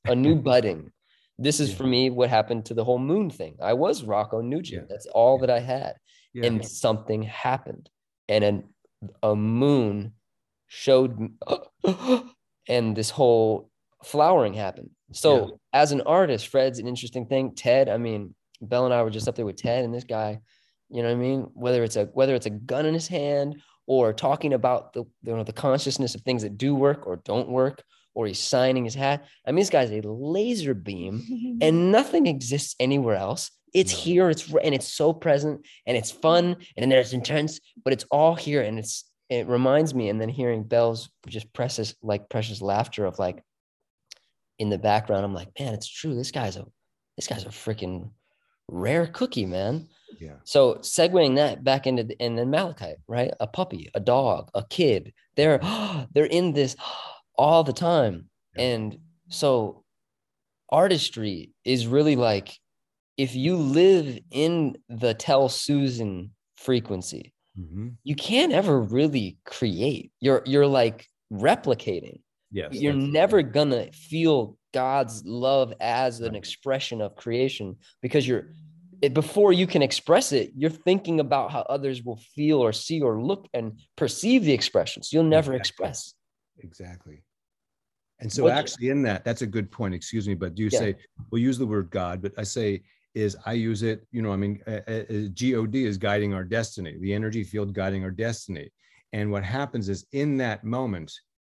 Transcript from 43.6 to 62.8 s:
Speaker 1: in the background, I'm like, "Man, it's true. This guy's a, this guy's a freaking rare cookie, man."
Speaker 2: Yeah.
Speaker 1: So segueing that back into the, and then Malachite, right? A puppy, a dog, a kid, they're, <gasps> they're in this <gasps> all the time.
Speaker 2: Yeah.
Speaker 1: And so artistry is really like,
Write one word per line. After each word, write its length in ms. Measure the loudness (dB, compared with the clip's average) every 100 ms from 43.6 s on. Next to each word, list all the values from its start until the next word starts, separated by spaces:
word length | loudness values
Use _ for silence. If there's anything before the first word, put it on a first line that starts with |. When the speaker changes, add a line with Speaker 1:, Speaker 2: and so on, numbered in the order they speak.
| _ _ _ _ -20 -20 _ _ _ -8
Speaker 1:
in 100 | -4
the 80 | -2
background, 480 | 2 0 0 -2 -2
I'm 80 |
like, 160 | -6 -12 -10
"Man, 140 | -8
it's 140 | -8 -10
true. 260 | -10 -8 -6
This 160 | -6
guy's 240 | -6 -6 -8
a, 100 | -14 _ _ _ _ -12
this 100 | -10
guy's 160 | -10
a 60 | -12
freaking 640 | -12 -8 -6 -6 -8 -12 -18 _ _ _ _ -14
rare 380 | -6 -2 0 -2
cookie, 380 | -4 -6 -4 -4
man." 440 | -2 -2 -4 -8 _ _ -20
Speaker 2:
Yeah. 140 | -18 -18 0
Speaker 1:
So 300 | 4 4 2
segueing 600 | -4 0 2 4 4 4
that 280 | 2 0 0
back 220 | 0 0
into 160 | -2 -2
the, 100 | -4
and 160 | -4 -2
then 120 | 0
Malachite, 480 | 0 -2 -6 -12 -14 -8
right? 260 | -4 -4 -4
A 60 | -6
puppy, 420 | -4 -6 -6 -8
a 60 | -4
dog, 500 | 2 2 2 0 -4
a 100 | -8 -4
kid, 420 | 2 2 2 -2 -18 _ 2
they're, 240 | 4 4
<gasps> 480 | 2 -4 -4 -6 -2
they're 120 | 2 4
in 280 | 4 2
this 240 | 2 0 -2 -12 -12 -14
<gasps> 300 | -18 _ 2
all 300 | 6 6 4
the 80 |
time. 560 | 0 2 4 2 0 -10 _ _ -4
Speaker 2:
Yeah. 80 |
Speaker 1:
And 360 | -2 -2 -4 -10 -18 _ -16
so 560 | -2 2 2 0 -6 _ _ _ _ _ _ _ _ 0
artistry 800 | 2 4 2 -2 -6 -6 -6 -12 _
is 240 | -2 0 2
really 280 | 2 4 4
like, 420 | 2 0 -4 -14 _ _